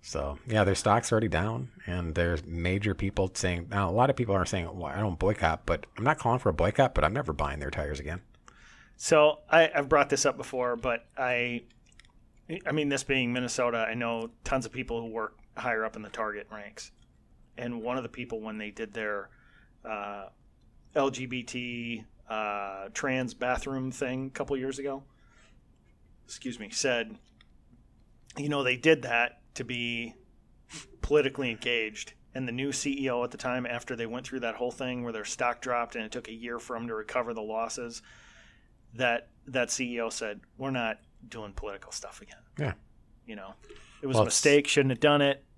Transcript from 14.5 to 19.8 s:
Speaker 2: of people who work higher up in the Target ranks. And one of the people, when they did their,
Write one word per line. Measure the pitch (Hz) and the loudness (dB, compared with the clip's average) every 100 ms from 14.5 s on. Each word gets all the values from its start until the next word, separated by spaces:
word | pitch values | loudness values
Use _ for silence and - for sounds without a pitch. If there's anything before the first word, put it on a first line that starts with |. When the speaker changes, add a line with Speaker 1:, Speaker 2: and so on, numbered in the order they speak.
| 135 | -2
Speaker 2:
of | 127 | -2
people | 127 127 117 | -8 -6 -6
who | 117 | -6
work | 113 107 - - - | -6 -6 -8 -20 -8
higher | 123 113 | -2 0
up | 110 110 | -2 -6
in | |
the | 104 | -12
Target | 117 107 104 - | -6 -6 -6 -10
ranks. | 107 104 107 - - - _ _ - - - | -14 -16 -16 -18 -20 -20 _ _ -20 -20 -10
And | 120 120 | -8 -6
one | 113 127 | -4 -4
of | |
the | 117 | -6
people, | - 120 113 | -10 -8 -8
when | 110 107 | -8 -8
they | 107 | -10
did | 104 110 | -8 -8
their, | 110 107 101 98 - - - - _ | -6 -4 -4 -8 -18 -20 -20 -20 _